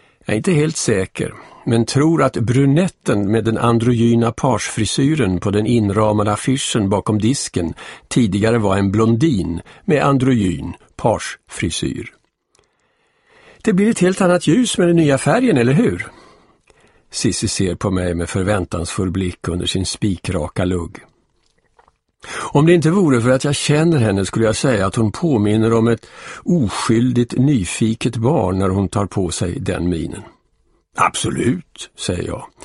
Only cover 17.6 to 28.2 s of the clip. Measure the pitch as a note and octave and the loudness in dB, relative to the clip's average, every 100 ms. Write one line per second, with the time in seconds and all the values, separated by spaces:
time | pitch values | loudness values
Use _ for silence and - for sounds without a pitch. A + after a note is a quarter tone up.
17.6 | F#2+ E2+ G#2 F#2 F2+ E2+ E2+ G2+ F#2+ G#2 | -2 -2 -2 -2 -2 -2 -4 -2 -2 -2
18.6 | F2 F2 E2 - F#2+ F#2 F#2+ - - F2 | -4 -6 -6 -4 -4 -2 -4 -6 -6 -4
19.6 | F2 F#2 F#2 - G#2+ F2+ - F#2 C#2+ - | -4 -4 -4 -4 -4 -4 -4 -6 -4 -2
20.6 | F2+ F2+ E2+ - - _ _ _ _ _ | -2 -2 -6 -12 -20 _ _ _ _ _
21.6 | _ _ _ _ _ _ - - - D3 | _ _ _ _ _ _ -16 -12 -2 2
22.6 | D#3+ F3 D3+ F#3+ E3+ B2 A#2 C3 C#3+ C#3+ | 4 4 4 2 2 2 2 0 0 -2
23.6 | - D3 E3 D#3+ A2 G2 F#2+ - A2+ G#2+ | 0 2 2 2 2 0 -2 0 0 2
24.6 | C#3 A2 F#2+ A#2+ A2 - E3+ B2+ G#2 G#2+ | 0 0 0 0 -2 0 0 2 2 2
25.6 | A2 A2+ A2+ A#2 - - - - - F3 | 2 2 2 0 -4 -20 -20 -10 0 0
26.6 | G#2+ - - A2+ B2+ A#2+ A#2+ - C3+ C#3 | 0 -2 0 2 2 0 0 0 2 2
27.6 | F2 - A2 A#2 B2 A2+ | -2 -2 -2 -2 -4 -2